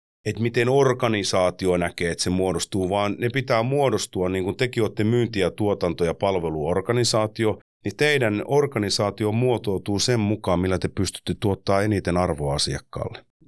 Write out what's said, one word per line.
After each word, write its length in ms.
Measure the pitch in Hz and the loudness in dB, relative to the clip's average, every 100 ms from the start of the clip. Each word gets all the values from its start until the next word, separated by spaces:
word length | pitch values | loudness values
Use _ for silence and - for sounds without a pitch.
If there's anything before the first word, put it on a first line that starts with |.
| _ _ | _ _
että 180 | - 87 | -6 -2
miten 260 | 117 120 120 | 0 2 2
organisaatio 1080 | 139 135 123 120 107 95 98 92 87 92 90 | 4 4 2 0 0 0 2 2 2 0 2
näkee, 340 | 85 - 87 | 0 -2 -4
että 140 | 82 | -2
se 60 | - | -2
muodostuu, 600 | 92 92 85 - 98 92 | 0 0 -2 -4 -2 0
vaan 240 | 101 101 101 | 0 -2 -2
ne 100 | 117 | -4
pitää 320 | 131 123 117 | -4 0 0
muodostua, 640 | 117 143 135 107 - 101 90 | 0 0 0 0 -4 -2 -2
niin 160 | 95 | 0
kuin 120 | 92 92 | -2 -2
tekin 260 | - 120 | -2 0
olette 220 | 104 - | -2 0
myynti- 360 | 107 120 117 107 | 0 2 0 0
ja 100 | 87 | 0
tuotanto- 540 | - 104 98 92 82 | 0 0 0 -2 0
ja 100 | 87 | -2
palveluorganisaatio, 1400 | 78 101 95 82 78 76 87 92 120 117 117 107 - 110 95 _ _ | 0 0 0 -2 -2 -2 -2 0 0 0 0 -2 0 -2 -2 _ _
niin 120 | 101 98 | -8 0
teidän 460 | 147 143 113 104 - | 2 2 2 0 2
organisaatio 840 | 139 143 120 101 - 104 98 107 | 2 2 0 -2 0 0 0 -2
muotoutuu 680 | 110 123 117 - 95 - 101 | 2 0 0 -2 -4 -2 0
sen 220 | - 123 | 2 2
mukaan, 400 | 104 107 - 87 | 2 0 0 2
millä 180 | 92 90 | 2 0
te 100 | 87 | -2
pystytte 460 | - 92 - - 87 | -2 -4 -4 -6 -2
tuottaa 420 | 107 95 - 98 | -2 -2 0 2
eniten 340 | 104 101 90 87 | 2 0 0 0
arvoa 380 | 90 76 73 | 0 0 -2
asiakkaalle. 720 | 71 - - - - - - - _ | -2 -2 -4 -8 -8 -8 -10 -18 _